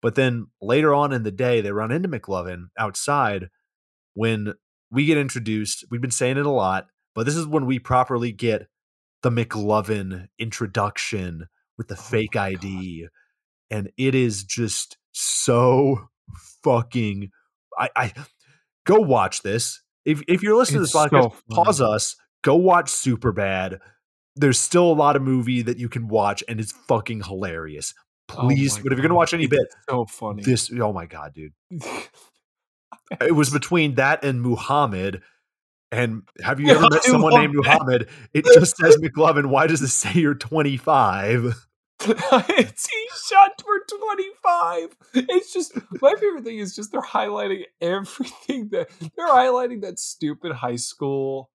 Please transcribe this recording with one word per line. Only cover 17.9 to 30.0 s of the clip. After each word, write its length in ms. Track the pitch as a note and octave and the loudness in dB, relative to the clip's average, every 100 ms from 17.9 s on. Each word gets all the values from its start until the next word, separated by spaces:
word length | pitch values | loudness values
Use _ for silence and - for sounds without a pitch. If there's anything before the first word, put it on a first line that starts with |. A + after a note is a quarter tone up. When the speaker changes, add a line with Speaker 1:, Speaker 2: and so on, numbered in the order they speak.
| - | -2
Speaker 1:
I, 180 | B2 - C#3+ _ _ _ _ _ - | -4 -6 -20 _ _ _ _ _ 2
go 140 | G#3+ | 4
watch 420 | F#3 B2 F#2+ - | 4 2 0 -4
this. 400 | G2 A2 - - _ _ - | -4 -4 -4 -8 _ _ -4
If, 160 | D3+ D3+ | -4 0
if 160 | F3+ | 0
you're 120 | G#3 A3 | 4 4
listening 260 | A#3+ C#3+ | 4 0
Speaker 2:
It's 80 | E3+ | 2
Speaker 1:
to 60 | D#3+ | 2
this 80 | D3+ | 4
podcast, 140 | D3 | 4
Speaker 2:
so 60 | A#2+ | 4
funny. 120 | - _ A2+ F3+ | 0 _ 0 2
Speaker 1:
pause 160 | E3 | 2
us, 340 | A#2 G#2+ - - _ _ | 2 0 -4 -10 _ _
go 120 | - D#3 | 2 4
watch 320 | F#3 F3 D3+ | 6 4 2
Superbad. 920 | - C3+ A#2 A#2+ G2 G2 F#2+ F#2 F#2+ _ _ _ _ _ - | -4 -2 -2 -2 -2 -2 -2 -6 -10 _ _ _ _ _ 0
There's 240 | C#3+ B2 | 2 2
still 300 | - F3 F3 | 2 4 4
a 40 | |
lot 220 | D3+ C#3+ C#3+ | 4 2 2
of 60 | |
movie 400 | C3 C3 A#2+ B2 | 0 -2 0 -2
that 140 | A#2 A#2+ | -2 -6
you 120 | A#2+ | -6
can 180 | B2 A2+ | -8 -2
watch, 360 | G#2+ G2+ G2+ - | 0 0 -2 -8
and 120 | A2+ | -8
it's 100 | G#2+ | -8
fucking 520 | - - A#2 G2+ A2+ | -12 -2 -2 -2 -10
hilarious. 680 | F#2 G2 G2 E2 D#2 D2+ - - _ _ _ | -10 -8 -8 -8 -12 -12 -14 -14 _ _ _
Speaker 2:
Oh 100 | - B2 | -2 0
Speaker 1:
Please, 300 | C#3 C#3 G#2 | 2 0 -2
Speaker 2:
my 60 | |
Speaker 1:
but 80 | C3 | -4
if 40 | B2+ | 0
you're 60 | |
gonna 60 | D3+ | 2
Speaker 2:
God. 60 | F3 | 2
Speaker 1:
watch 180 | E3 | 2
any 100 | E3+ D3 | 0 0
Speaker 2:
It's 60 | |
Speaker 1:
bit, 160 | C#3 - - - | 0 0 -6 -6
Speaker 2:
so 160 | B2+ | -4